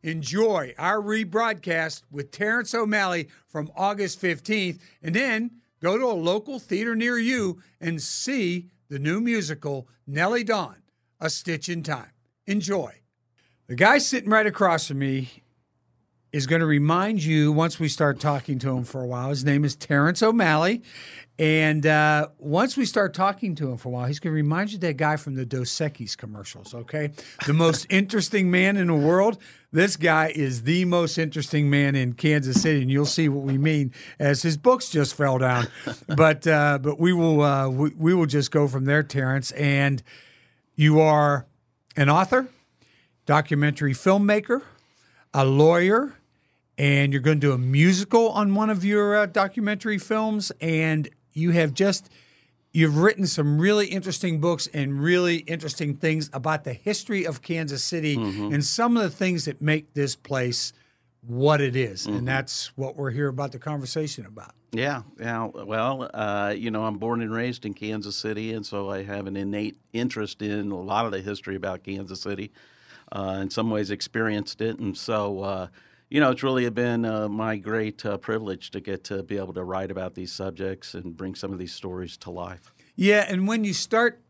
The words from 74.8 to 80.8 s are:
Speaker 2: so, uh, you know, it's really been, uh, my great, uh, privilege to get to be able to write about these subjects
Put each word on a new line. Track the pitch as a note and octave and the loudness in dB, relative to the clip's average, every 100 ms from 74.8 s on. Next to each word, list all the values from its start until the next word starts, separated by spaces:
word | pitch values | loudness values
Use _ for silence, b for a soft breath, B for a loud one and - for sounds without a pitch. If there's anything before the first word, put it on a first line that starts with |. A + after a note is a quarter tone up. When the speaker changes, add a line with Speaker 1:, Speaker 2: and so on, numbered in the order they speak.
| A2 F#2+ | -8 -8
Speaker 2:
so, | - G#2+ G2+ G2 | -4 -2 -2 -4
uh, | G2 F#2+ F2+ b b b b | -6 -6 -8 b b b b
you | D3 | 2
know, | C#3+ | 2
it's | B2+ | 2
really | C#3 C3 B2 | 0 0 -2
been, | A2+ A#2+ A#2 A2+ | -2 -2 -2 -2
uh, | A2 G#2+ | -4 -4
my | G#2 A2 A2 | -4 -4 -6
great, | G2 A2+ G#2+ G#2 A2 | -6 -4 -6 -8 -8
uh, | G2 | -8
privilege | - A2 G#2+ F#2 - | -6 -6 -6 -10 -10
to | G2+ | -12
get | F#2+ F#2+ - | -10 -10 -8
to | G2 | -10
be | F2+ G#2 | -8 -8
able | F#2+ | -8
to | F2+ | -10
write | F2+ F#2 F#2+ | -8 -6 -6
about | F#2+ F#2 F2+ | -8 -10 -10
these | F#2 | -12
subjects | - F#2+ E2 F#2+ F#2+ | -8 -10 -8 -8 -8